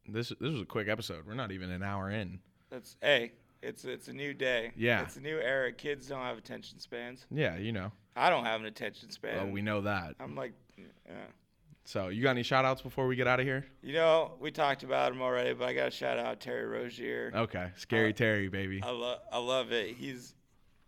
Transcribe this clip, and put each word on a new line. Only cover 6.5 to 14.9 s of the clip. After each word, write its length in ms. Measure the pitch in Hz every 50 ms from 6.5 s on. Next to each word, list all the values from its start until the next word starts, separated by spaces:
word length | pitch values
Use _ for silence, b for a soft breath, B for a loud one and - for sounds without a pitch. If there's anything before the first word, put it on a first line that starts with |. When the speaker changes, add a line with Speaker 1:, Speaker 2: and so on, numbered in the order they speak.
| 123 113 104 - - -
Speaker 2:
spans. 460 | - - 123 120 120 120 127 - - -
Speaker 1:
Yeah, 280 | 127 147 147 98 80 87
you 160 | 101 113 113
know. 180 | 98 92 104 - - _ _ -
Speaker 2:
I 140 | 120 139 180
don't 160 | 170 135 120
have 160 | 113 110 110
an 60 | 110 110
attention 440 | 107 - 120 104 - - - 107
span. 240 | - - - 110 110
Speaker 1:
Well, 120 | - 98 98
we 140 | 98 101
know 200 | 104 107 107 104
that. 340 | 98 104 101 92 87 78 69 -
Speaker 2:
I'm 180 | 131 139 143 135
like, 160 | 131 123 101 - _ _ _ -
yeah. 380 | 95 - - _ _ - 90 101 - - - _ _ _ _ _ _ - - - _
Speaker 1:
So, 260 | - - 107 95 92
you 120 | 98 113
got 100 | 127 135
any 120 | 127 123 117
shout-outs 400 | - 139 131 131 131 131 - -
before 240 | 127 - - 131 127
we 80 | 127
get 100 | 123 127 123
outta 160 | 127 127 131
here? 220 | 139 131 135 135 - - -
Speaker 2:
You 120 | - 131 143
know, 400 | 165 165 165 156 165 151 - - -
we 120 | 135 156
talked 320 | 143 160 151 143 139 139 -
about 280 | 131